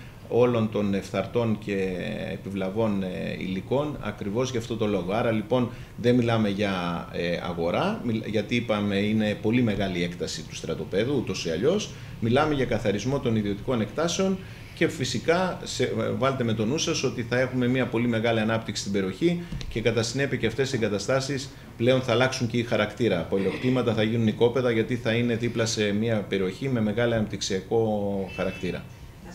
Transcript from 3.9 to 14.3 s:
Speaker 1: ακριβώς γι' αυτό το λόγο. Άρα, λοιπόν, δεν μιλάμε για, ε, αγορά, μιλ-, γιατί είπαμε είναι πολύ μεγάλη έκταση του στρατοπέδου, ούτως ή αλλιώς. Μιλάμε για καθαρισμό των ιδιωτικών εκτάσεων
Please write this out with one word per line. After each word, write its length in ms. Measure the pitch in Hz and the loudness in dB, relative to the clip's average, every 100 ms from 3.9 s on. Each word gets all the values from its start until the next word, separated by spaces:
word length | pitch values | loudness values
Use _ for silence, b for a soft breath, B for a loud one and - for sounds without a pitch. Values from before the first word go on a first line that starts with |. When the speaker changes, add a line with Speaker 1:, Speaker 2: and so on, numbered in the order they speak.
| 127 | -4
Speaker 1:
ακριβώς 500 | 107 101 101 110 131 | -6 -6 -4 -2 -2
γι' 60 | 120 | -2
αυτό 200 | - 113 | -4 -2
το 100 | 107 | 0
λόγο. 260 | 98 87 | 0 0
Άρα, 180 | 110 123 | 0 2
λοιπόν, 400 | 110 - 127 117 B B B | 0 2 0 0 B B B
δεν 180 | 120 | 4
μιλάμε 340 | 123 117 113 104 | 4 4 2 2
για, 580 | 98 101 92 87 85 - | 2 0 0 -2 -4 -4
ε, 260 | 87 87 82 | -4 -2 -2
αγορά, 580 | 87 85 85 107 180 226 | -2 -2 0 0 0 -2
μιλ-, 220 | 120 113 - | -2 -2 -2
γιατί 280 | 104 98 | -2 0
είπαμε 420 | 120 117 104 101 98 | 0 2 0 2 2
είναι 420 | 104 110 107 95 | 2 2 2 0
πολύ 200 | 107 123 | 2 4
μεγάλη 400 | 117 98 98 87 | 4 2 0 0
έκταση 400 | 87 - 80 - | -2 -4 -6 -6
του 120 | 73 | -10
στρατοπέδου, 600 | - 80 82 76 92 120 139 | -8 -6 -6 -2 0 2 0
ούτως 300 | 98 90 85 | -2 -4 -2
ή 40 | |
αλλιώς. 400 | 82 131 208 - B B B | 0 2 0 -2 B B B
Μιλάμε 340 | 113 127 156 | 2 4 4
για 100 | 139 | 2
καθαρισμό 560 | 120 104 107 101 117 139 | 0 0 0 0 0 0
των 160 | 123 110 | 0 0
ιδιωτικών 440 | 101 101 - 120 | 0 -2 -2 0
εκτάσεων 580 | 107 - 170 180 190 | 0 0 0 2 0